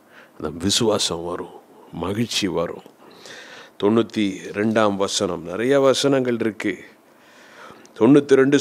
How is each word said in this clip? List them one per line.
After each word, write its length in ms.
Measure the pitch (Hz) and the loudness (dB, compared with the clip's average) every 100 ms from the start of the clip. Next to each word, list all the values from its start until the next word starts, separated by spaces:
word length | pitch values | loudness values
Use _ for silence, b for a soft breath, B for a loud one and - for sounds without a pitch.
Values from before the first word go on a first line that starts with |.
| b b b - | b b b -12
அந்த 120 | 78 | -10
விசுவாசம் 760 | 85 92 - 113 104 - 85 | -6 -2 0 0 0 -2 -4
வரும், 360 | 85 90 - - - - - | -8 -10 -12 -18 -20 -20 -16
மகிழ்ச்சி 540 | 87 87 101 117 - 98 | -8 -6 -4 -4 -4 -2
வரும். 360 | 80 85 - - _ B B B B B B B - | -2 -4 -6 -18 _ B B B B B B B -2
தொண்ணூத்தி 540 | 101 113 110 113 101 90 90 | 2 2 0 -2 -4 -4 -8
ரெண்டாம் 440 | 101 110 110 107 98 | -4 -2 2 0 0
வசனம், 480 | 98 - 98 85 | -2 -2 -2 -4
நிறைய 360 | 85 92 123 139 | -8 -4 0 2
வசனங்கள் 580 | 135 123 139 139 123 117 | 4 2 2 2 0 -2
இருக்கு. 440 | 113 101 104 - - - _ B B B B B B B B - | -2 -4 -4 -6 -10 -20 _ B B B B B B B B 2
தொண்ணூத்தி 340 | 113 143 139 | 6 6 6
ரெண்டு 260 | 135 135 143 | 4 6 4